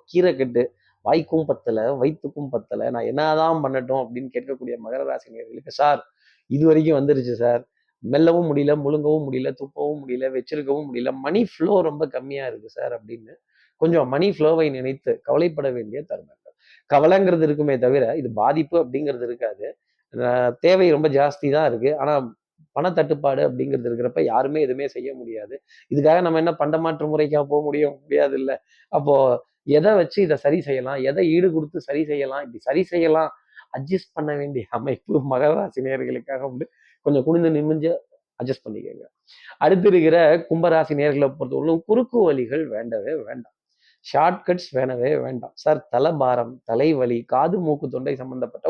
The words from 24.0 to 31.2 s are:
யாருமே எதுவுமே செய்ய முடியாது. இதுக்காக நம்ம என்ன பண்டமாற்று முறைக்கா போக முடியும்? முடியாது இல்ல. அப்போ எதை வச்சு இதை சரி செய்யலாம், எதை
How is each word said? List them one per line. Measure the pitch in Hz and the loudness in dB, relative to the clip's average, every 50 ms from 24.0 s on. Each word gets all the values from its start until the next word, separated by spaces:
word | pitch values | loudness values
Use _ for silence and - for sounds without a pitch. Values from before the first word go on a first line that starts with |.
| 120 - - 160 156 | -4 -2 -2 0 0
யாருமே | 123 110 123 135 139 151 156 | 2 2 0 0 0 0 -2
எதுவுமே | 151 127 127 135 143 135 | -2 -2 -2 -4 -6 -8
செய்ய | - 127 120 139 135 | -8 -8 -10 -10 -10
முடியாது. | 131 120 117 110 107 104 101 135 139 _ _ _ - _ - | -12 -14 -12 -12 -12 -12 -14 -16 -18 _ _ _ -20 _ -4
இதுக்காக | 135 143 143 151 165 180 | -2 2 4 4 4 4
நம்ம | 180 165 165 160 | 4 2 2 2
என்ன | 165 170 | 2 0
பண்டமாற்று | 156 - 147 151 156 160 165 160 156 151 156 | 0 0 -2 0 0 0 0 -2 -2 -2 -4
முறைக்கா | 151 156 156 156 147 151 147 | -2 0 0 0 2 0 0
போக | 143 139 147 147 | 0 0 0 0
முடியும்? | 151 147 143 147 151 143 143 135 | 0 0 0 0 0 -2 -2 -6
முடியாது | 143 151 143 147 147 139 135 | _ -2 0 2 2 2 0
இல்ல. | 135 135 135 131 - _ _ _ _ _ - | -4 -4 -4 -6 -8 _ _ _ _ _ -4
அப்போ | - 156 143 143 143 135 135 127 123 120 - _ _ _ - | -4 -2 2 4 4 4 4 4 2 0 -4 _ _ _ -2
எதை | 139 143 151 165 208 220 | 2 2 4 6 6 4
வச்சு | 190 165 - - 208 | 4 2 2 2 0
இதை | 196 156 151 | 2 2 2
சரி | - - 143 156 180 | 0 2 0 0 0
செய்யலாம், | - 143 135 131 123 131 143 135 | 0 -2 -4 -4 -4 -6 -6 -2
எதை | 127 135 147 185 | -2 -2 0 2